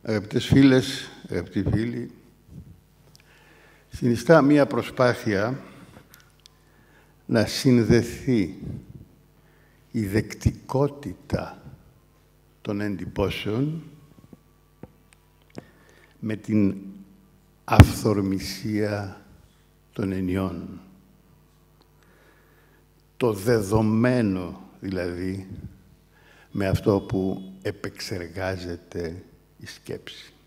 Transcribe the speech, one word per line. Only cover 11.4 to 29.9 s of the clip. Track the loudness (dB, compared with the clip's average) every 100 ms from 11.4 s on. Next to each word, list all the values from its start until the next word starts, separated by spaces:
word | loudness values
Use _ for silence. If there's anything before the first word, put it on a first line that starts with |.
| -6 -14 -20 -20 -20 _ _ _ _ _ _ _
των | -6 -4
εντυπώσεων | -4 -6 -8 -4 -2 -2 -4 -2 -2 -6 -12 -20 -20 -20 -20 -20 _ _ _ _ -20 _ _ _ _ _ _ -20 -20 _ -20 -20 _ _
με | -8
την | -8 0 2 2 0 -12 -18 -20 -20 _ _ _ _
αυθορμησία | 4 8 8 8 0 2 0 -2 -6 -8 -4 -2 -2 -4 -6 -12 -20 -20 _ _ _ _ _
των | -6 -4
ενιών. | -2 -2 0 -2 -6 -12 -16 -20 -20 _ _ _ _ _ _ _ _ _ _ _ _ _ _ _ _ _ _ _ _ _ _
Το | 0
δεδομένο, | 0 2 2 2 2 4 4 2 2 0 -2 -6 -12 -20 -12
δηλαδή, | -6 -4 -4 -6 -6 -8 -10 -16 -16 -20 _ -20 _ _ _ -20 -12
με | -4 -2
αυτό | 0 2 2
που | 0 -2 -2 -6 -12 -10
επεξεργάζεται | -10 -8 -12 -12 -10 -10 -10 -6 -6 -6 -8 -10 -10 -8 -8 -10 -18 -20 _ _
η |
σκέψη. | -20 -18 -12